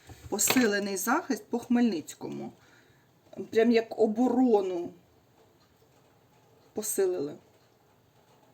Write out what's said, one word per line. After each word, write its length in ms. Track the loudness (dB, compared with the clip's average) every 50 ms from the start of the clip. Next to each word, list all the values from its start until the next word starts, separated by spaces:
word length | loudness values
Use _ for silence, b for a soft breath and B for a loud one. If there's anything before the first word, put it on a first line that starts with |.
| B B B B B -8
Посилений 680 | -4 -2 -2 0 2 2 2 2 0 -2 -4 -4 -6
захист 480 | -6 -4 -2 -2 -2 -2 -4 -6 -6 -6 -6
по 80 | -8 -8
Хмельницькому. 960 | -2 0 0 2 2 2 0 -2 -6 -10 -14 -16 -14 -12 -10 -10 -12 -12 -14 b b b b b b b b b b b b _ _ _ -16 -14 -14 -2
Прям 200 | 2 2 4 4
як 280 | 4 4 2 0 0 0
оборону 920 | 0 2 2 2 2 2 4 4 4 6 4 4 2 0 -2 -4 -6 -8 -12 -16 _ _ _ _ _ _ _ _ _ _ _ _ _ _ _ _ _ _ _ _ _ _ _ _ _ _ _ _ _ _ _ _ _ _ _
посилили. 640 | -8 -8 -4 -2 0 0 0 0 -2 -4 -6 -8 -12 -18 _ _ _ _ _ _ _ _ _ _ _ _ _ _ _ _ _ _ _ _ _